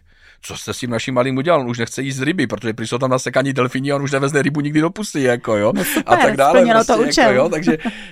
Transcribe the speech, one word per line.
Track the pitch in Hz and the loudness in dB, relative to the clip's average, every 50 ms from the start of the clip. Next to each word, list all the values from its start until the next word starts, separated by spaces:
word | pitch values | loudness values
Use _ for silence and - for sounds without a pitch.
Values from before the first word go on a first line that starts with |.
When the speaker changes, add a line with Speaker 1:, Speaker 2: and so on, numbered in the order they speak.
| _ _ _ _ _ - - _ | _ _ _ _ _ -20 -20 _
Speaker 1:
„Co | - - - | -18 -16 -14
jste | - - - 101 | -12 -10 -10 -8
s | |
tím | - - 120 | -8 -6 -4
naším | 117 113 - - 131 | -4 -4 -4 -2 0
malým | 123 123 135 131 | 0 0 0 0
udělal? | 131 139 175 170 147 | -2 0 2 0 0
On | 127 120 | 0 -2
už | 120 120 | -4 -4
nechce | 113 - - - | -6 -6 -6 -8
jíst | 135 139 135 131 | -6 -6 -4 -4
ryby, | 135 147 170 185 135 | -2 -2 0 0 -2
protože | 107 110 101 - 113 107 | -2 -4 -6 -4 -6 -4
prý | - 113 | -4 -6
jsou | - 123 | -4 -4
tam | 120 135 131 | -2 0 0
nasekaní | 127 127 - - 127 135 131 139 135 | 0 0 -2 0 0 0 0 0 0
delfíni | 135 123 123 - 135 135 143 | 0 0 -2 -2 -4 -2 -2
a | 143 | -2
on | 139 | -2
už | 139 135 | -2 -2
nevezne | 139 135 143 143 151 143 | -2 0 0 0 0 0
rybu | 135 135 147 147 | 0 0 -2 -2
nikdy | 143 147 151 156 | -4 0 0 0
do | 156 170 | 0 0
pusy,“ | 185 - 214 - - 156 | -2 -4 -10 -6 -4 0
jako, | 131 123 120 120 - 123 110 | 2 2 0 0 0 -2 0
jo. | 104 104 110 - | 2 2 2 0
Speaker 2:
No | 202 | 0
Speaker 1:
A | 185 | -2
Speaker 2:
super, | - - - - - - 349 | -2 -2 -2 2 2 2 4
Speaker 1:
tak | 269 - 214 | 4 2 4
dále, | - 135 143 - - | 4 4 6 6 6
Speaker 2:
splnilo | - 240 220 | 6 6 4
Speaker 1:
prostě, | 220 226 - 240 | 2 4 2 2
Speaker 2:
to | 220 | 2
Speaker 1:
jako, | 233 - | 2 2
Speaker 2:
účel. | - - 254 220 123 | 4 4 4 4 4
Speaker 1:
jo, | 127 147 175 | 4 2 0
takže, | 175 156 180 - 233 233 - 233 202 - - - | 0 -2 0 0 0 0 -2 -8 -10 -10 -16 -18